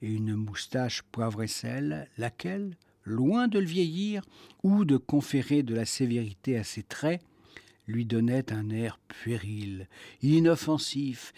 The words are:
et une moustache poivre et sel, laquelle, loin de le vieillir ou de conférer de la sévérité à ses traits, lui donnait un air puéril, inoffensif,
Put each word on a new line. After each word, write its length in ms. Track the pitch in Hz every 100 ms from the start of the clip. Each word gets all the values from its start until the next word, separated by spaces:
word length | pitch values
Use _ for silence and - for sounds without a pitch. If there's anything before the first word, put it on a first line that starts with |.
et 60 | 110
une 240 | 110 110
moustache 680 | 107 107 95 - 127 123 - -
poivre 320 | - 113 104
et 40 | 110
sel, 600 | - 117 127 147 151 139 -
laquelle, 600 | 117 - 175 196 202 170 _ _
loin 460 | - 113 131 226 247
de 100 | 208
le 60 | 185
vieillir 580 | 175 170 165 208 208 - - - -
ou 220 | 190 202 175
de 100 | 131
conférer 680 | - 147 139 139 131 147
de 120 | 127 113
la 100 | 110
sévérité 720 | - 127 120 110 98 - 120
à 60 |
ses 200 | 101 -
traits, 380 | - - 151 175 - _ _ - - _ -
lui 180 | 113 117
donnait 480 | 113 117 131 127
un 160 | 110 107
air 300 | 110 113 - -
puéril, 800 | - 113 117 98 107 101 95 95 - - -
inoffensif, 1120 | 139 160 165 165 - 151 - 135 143 120 -